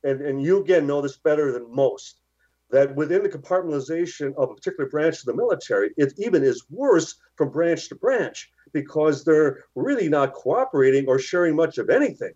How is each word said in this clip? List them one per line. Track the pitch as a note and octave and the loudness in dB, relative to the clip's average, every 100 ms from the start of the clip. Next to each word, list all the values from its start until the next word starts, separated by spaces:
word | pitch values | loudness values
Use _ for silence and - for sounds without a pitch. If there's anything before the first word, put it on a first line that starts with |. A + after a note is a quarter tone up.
and, | C#3+ C3+ | -2 -4
and | C#3+ C3+ | -4 -4
you | C#3+ G3 | 0 0
again | G3 F3 C#3+ | 4 2 2
know | C#3+ | -2
this | C#3+ - | -4 -2
better | D#3+ D3+ C#3+ | 0 2 0
than | B2 A#2+ | -2 -6
most, | B2+ C3+ G2+ - _ _ _ _ _ _ | 0 0 0 -14 _ _ _ _ _ _
that | B2+ C#3 C#3 | 2 2 0
within | D3+ F#3 | 0 0
the | G3+ | 0
compartmentalization | E3 - F#3 E3+ C#3+ C3 E3 E3+ - C#3+ C#3+ | -6 -4 -2 -2 -6 -4 -4 -4 -4 -8 -2
of | C3 | -4
a | - | -4
particular | F#3+ F#3+ C3+ | -10 -6 -6
branch | D3+ D#3+ D#3+ | 0 -2 -2
of | B2+ | -6
the | D3 | -2
military, | A#3+ F3+ - G#2 G#2 - | -2 -2 -2 -2 0 0
it | C#3 - | -2 -2
even | A3 F3 | 0 2
is | C3+ B2 _ | 2 -2 _
worse | F3 C#4 F3 D#3+ - _ _ | -4 2 2 0 -12 _ _
from | C#3 | -4
branch | D3 E3+ D#3+ - | -2 -2 -2 -6
to | - | -4
branch | A#3 B3 C3 - - _ _ | -2 -2 -4 -8 -20 _ _
because | D3+ C3+ D#3 D#3 D3 | -8 -4 0 0 0
they're | - D#3 D3+ C3+ _ - | 2 4 4 -2 _ -6
really | B3 C4+ E3+ | -2 -2 0
not | D3 C3+ | 0 0
cooperating | - B2 G#3 C4 C#3+ C3+ C3+ C3+ | -2 -2 0 0 4 4 4 2
or | C3 | 0
sharing | - F3+ F3 D3+ | 0 0 2 2
much | E3 - | 0 -2
of | G#2 | 0
anything | A#3 C#4 - G2 | 2 2 -2 -12